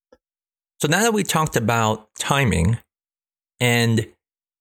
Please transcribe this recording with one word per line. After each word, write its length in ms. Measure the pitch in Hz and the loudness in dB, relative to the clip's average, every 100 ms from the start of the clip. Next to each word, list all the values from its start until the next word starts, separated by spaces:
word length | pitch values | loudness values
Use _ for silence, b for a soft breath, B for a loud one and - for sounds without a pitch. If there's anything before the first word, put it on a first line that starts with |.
| _ _ _ _ _ _ _ - | _ _ _ _ _ _ _ -8
So 60 | 147 | -2
now 140 | 175 | 0
that 120 | 233 | 2
we 100 | 214 | 0
talked 320 | - 160 156 123 | -2 -2 0 -2
about 580 | 107 117 110 107 - - | 0 0 0 -2 -6 -12
timing, 640 | - 139 127 85 87 120 _ _ _ _ _ _ _ - | -2 0 2 2 0 -2 _ _ _ _ _ _ _ -4
and 480 | 123 120 117 113 104 _ _ _ _ _ | -2 0 2 0 -4 _ _ _ _ _